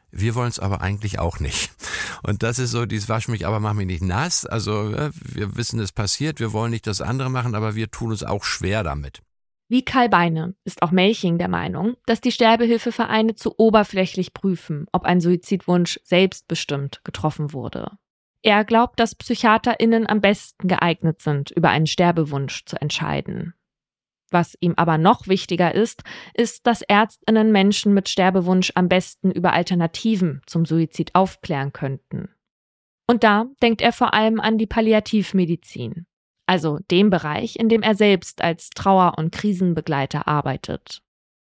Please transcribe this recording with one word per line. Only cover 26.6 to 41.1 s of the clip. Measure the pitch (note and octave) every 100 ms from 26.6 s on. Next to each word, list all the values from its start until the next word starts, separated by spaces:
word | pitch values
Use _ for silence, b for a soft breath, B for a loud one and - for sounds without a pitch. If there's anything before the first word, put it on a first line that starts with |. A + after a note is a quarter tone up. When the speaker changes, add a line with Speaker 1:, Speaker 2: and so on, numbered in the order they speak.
| B3
Speaker 2:
dass | A3+
ÄrztInnen | - G3+ A3 - - A3 G#3+
Menschen | G#3 G3 G#3 G3+
mit | G3+ F#3+
Sterbewunsch | - F#3 F#3+ F3 F#3 F3+ -
am | F3+
besten | F#3 - - F#3+
über | - F3
Alternativen | - F3 F3+ E3 - A3 G#3 F3 C#3 -
zum | E3
Suizid | E3 D#3+ D#3+ - D#3+
aufklären | F3+ F#3+ - - C#3+ C#3
könnten. | - C#3 C3+ _ - - _ _ _ _ _ _ _ -
Und | A#3+ A3
da | G#3 B3 C#4
denkt | A#3 A3
er | A#3
vor | - A#3+
allem | G#3+ A3 A3+
an | A3 A3+
die | G#3+
Palliativmedizin, | - A3 G#3+ G#3+ G#3+ F#3 F#3+ E3+ E3+ - - A#2 E3+ F3 _ _ _ -
also | F3+ D#3 D3 -
dem | F3 G#3
Bereich, | F3+ D3+ D3+ A3+ -
in | A3+
dem | A3+
er | A3 G#3
selbst | G#3 F#3+ - -
als | E3+ E3 -
Trauer- | - G3 F#3+ F3 -
und | D#3+
Krisenbegleiter | - G#3 F3+ F#3 D#3+ D#3 C#3+ C3+ D3 -
arbeitet. | D3 C#3 C3+ - - - - _